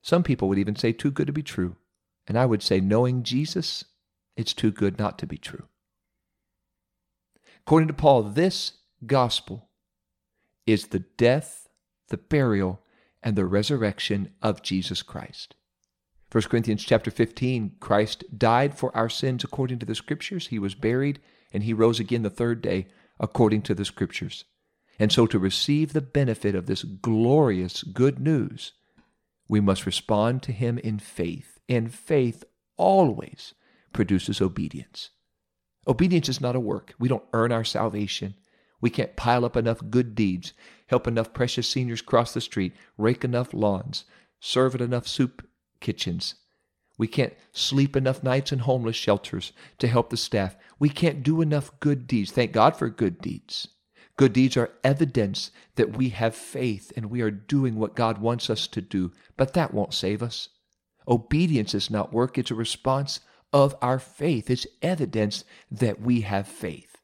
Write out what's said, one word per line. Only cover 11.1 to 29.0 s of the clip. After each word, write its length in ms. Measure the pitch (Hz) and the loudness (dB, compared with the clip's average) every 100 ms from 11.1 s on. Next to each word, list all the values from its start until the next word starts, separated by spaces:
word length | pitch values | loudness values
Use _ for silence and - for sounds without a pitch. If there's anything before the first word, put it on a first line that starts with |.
| - 120 131 156 - - _ _ _ _ | 2 4 4 0 -16 -20 _ _ _ _
the 80 | 107 | -10
burial, 640 | _ 151 131 101 95 95 _ _ _ _ | _ 2 4 2 0 -4 _ _ _ _
and 140 | 113 104 | -4 0
the 80 | |
resurrection 880 | 90 101 104 143 107 95 - 101 95 _ | 2 0 0 0 0 -2 -4 -4 -4 _
of 220 | 110 95 | -4 -4
Jesus 400 | - 95 92 92 | -2 -4 -4 -8
Christ. 520 | - - - - - _ _ _ _ _ _ _ _ | -10 -14 -14 -18 -20 _ _ _ _ _ _ _ _
First 180 | 117 107 | -2 2
Corinthians 340 | 120 113 104 | 0 0 -4
chapter 280 | - 117 113 | 2 0 0
fifteen, 680 | - 113 - 127 127 107 - | 0 -2 0 -2 -2 -4 -10
"Christ 460 | - 104 107 - - 107 | 0 2 2 -4 -12 0
died 400 | 117 120 143 139 | 2 4 2 -2
for 180 | 127 113 | -4 -2
our 140 | 113 | -2
sins 340 | - 135 127 | -2 -4 -4
according 360 | - - 131 123 | -6 -4 -4 -4
to 60 | 113 | -6
the 80 | |
Scriptures. 520 | 113 - 151 - 190 - | -8 -6 -8 -6 -8 -6
He 120 | 113 | -4
was 160 | 98 | -4
buried, 460 | 98 113 123 139 143 _ _ _ | -2 0 0 0 -4 _ _ _
and 100 | 104 | -4
he 120 | 104 | -2
rose 260 | 110 113 113 | 4 4 4
again 220 | 104 117 | 0 0
the 80 | 107 | -2
third 320 | - 117 117 | -2 -2 0
day 240 | 107 95 95 _ _ _ | -2 -2 -4 _ _ _
according 400 | 107 - 113 107 | -4 4 4 4
to 120 | - | 0
the 100 | 95 | -2
Scriptures." 640 | 101 - 95 - - - - _ _ _ _ _ | -2 -4 -6 -4 -10 -12 -18 _ _ _ _ _
And 140 | 107 | 2
so 140 | 113 117 | 4 4
to 120 | 107 | 4
receive 540 | 95 - - 147 156 | 2 0 0 2 2
the 80 | 151 | -2
benefit 540 | 139 143 135 110 101 | -2 0 0 0 -2
of 100 | 101 | -2
this 200 | 87 - | -2 -4
glorious 1000 | - 95 - 110 117 147 139 95 90 - | -4 -6 0 2 4 4 4 2 -2 -6
good 360 | - 98 131 131 | -10 2 2 2
news, 540 | 135 156 98 - - _ _ _ | 0 0 -2 -6 -16 _ _ _